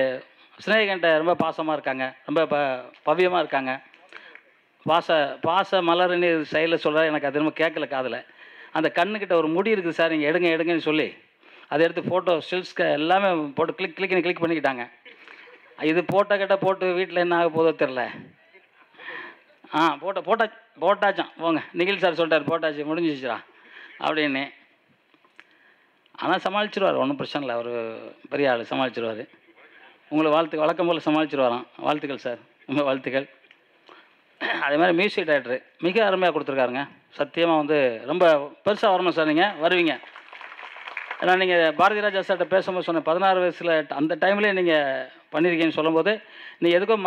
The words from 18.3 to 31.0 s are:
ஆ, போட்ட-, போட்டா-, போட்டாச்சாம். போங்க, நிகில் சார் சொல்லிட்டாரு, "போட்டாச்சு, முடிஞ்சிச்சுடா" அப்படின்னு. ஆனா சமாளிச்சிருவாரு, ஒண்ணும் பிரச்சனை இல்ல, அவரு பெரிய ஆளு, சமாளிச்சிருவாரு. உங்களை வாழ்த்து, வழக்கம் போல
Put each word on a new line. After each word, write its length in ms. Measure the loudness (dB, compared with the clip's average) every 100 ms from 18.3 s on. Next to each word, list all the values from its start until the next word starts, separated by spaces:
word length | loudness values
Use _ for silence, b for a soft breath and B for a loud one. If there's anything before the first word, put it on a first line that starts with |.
| -20 _ -20 _ _ _ B B B B B _ _ -6 0
ஆ, 40 | 0 0
போட்ட-, 220 | -6 -6 -2
போட்டா-, 220 | 0 -2 -6 _ -2
போட்டாச்சாம். 500 | 0 2 2 0 -6 -4
போங்க, 200 | -2 -2 -2 -2
நிகில் 220 | -2 0
சார் 140 | 0 0
சொல்லிட்டாரு, 300 | 2 2 2
"போட்டாச்சு, 380 | -2 -2 -4 -4
முடிஞ்சிச்சுடா" 480 | -2 0 -2 -4 -8 -10 B B B B -6 -2
அப்படின்னு. 380 | 0 0 -2 -6 -12 _ _ _ _ _ _ _ -20 b b b b b _ _ -6
ஆனா 140 | -2 0 0
சமாளிச்சிருவாரு, 560 | -2 -2 0 0 2
ஒண்ணும் 160 | 0 -2
பிரச்சனை 240 | -6 -6
இல்ல, 140 | -6 -6
அவரு 140 | -6 -6 -8 -10 -16 -20 -8
பெரிய 180 | 0 0
ஆளு, 180 | 0 -2
சமாளிச்சிருவாரு. 540 | -4 -4 -4 -6 -8 -12 -20 _ B B B B B _
உங்களை 180 | 0 4 4
வாழ்த்து, 280 | 2 0
வழக்கம் 260 | 0 2 0
போல 120 | 0